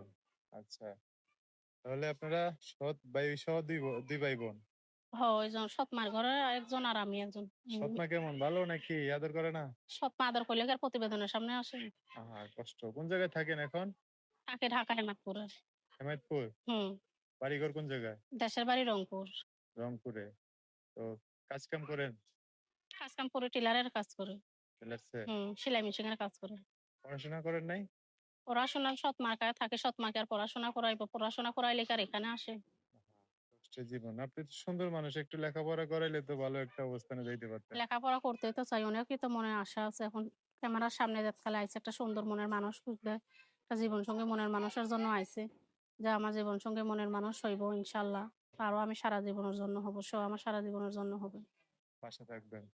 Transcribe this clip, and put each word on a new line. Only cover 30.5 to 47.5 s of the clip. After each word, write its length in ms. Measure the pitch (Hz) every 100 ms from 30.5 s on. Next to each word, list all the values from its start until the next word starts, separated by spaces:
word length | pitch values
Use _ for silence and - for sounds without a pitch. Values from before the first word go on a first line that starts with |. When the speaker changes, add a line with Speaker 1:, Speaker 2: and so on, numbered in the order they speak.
| 240 233
Speaker 2:
করাইবো? 320 | 240 226 220 208
পড়াশোনা 380 | 233 220 220 240
করাইলে 320 | 247 240 240 226
কি 60 |
আর 80 | 226 196
এখানে 220 | 214 220 233
আসে? 180 | - 220 - _ _
Speaker 1:
আহা, 200 | - _ _ _ _ _
কষ্টের 340 | _ _ 127 120
জীবন। 220 | 123 113 110
আপনি 220 | 135 -
তো 100 | 147 -
সুন্দর 240 | - 180 180
মানুষ, 220 | 165 151 147
একটু 120 | 143 156
লেখাপড়া 480 | 151 151 156 165 156
করাইলে 340 | 160 160 151 139
তো 40 | 139
ভালো 140 | 135 135 127
একটা 160 | - 131
অবস্থানে 320 | 123 - 127 120
যাইতে 180 | 120 113
পারতেন। 260 | 110 - 240
Speaker 2:
লেখাপড়া 360 | 233 240 262 254
করতেই 340 | 254 233 220 226
তো 60 | 247
চাই, 160 | 226 214
অনেকই 280 | 220 240 269
তো 40 | 254
মনে 220 | 233 220 214
আশা 180 | 196 - 214
আছে। 120 | 214 214
এখন 140 | 220 220 _ _ -
ক্যামেরার 300 | 233 226 233 -
সামনে 200 | 226 220 214
দেখতে 200 | - 220 214
আইছে 160 | 202 220
একটা 120 | 226 -
সুন্দর 240 | 233 214 214
মনের 200 | 208 208 208
মানুষ 180 | 208 214
খুঁজতে, 320 | - 214 220 220 _ - - _
একটা 160 | - 220
জীবন 200 | 226 214
সঙ্গী 220 | 208 220 226
মনের 180 | 220 208 208
মানুষের 300 | 214 240 226
জন্য 140 | 226 226 208
আইছে, 240 | 190 226 220 - _ _ _ -
যে 100 | 220 214
আমার 140 | 214 214
জীবন 180 | 208 202
সঙ্গী 200 | 220 220 220
মনের 200 | 214 208
মানুষ 260 | 202 208 220
হইব 160 | 220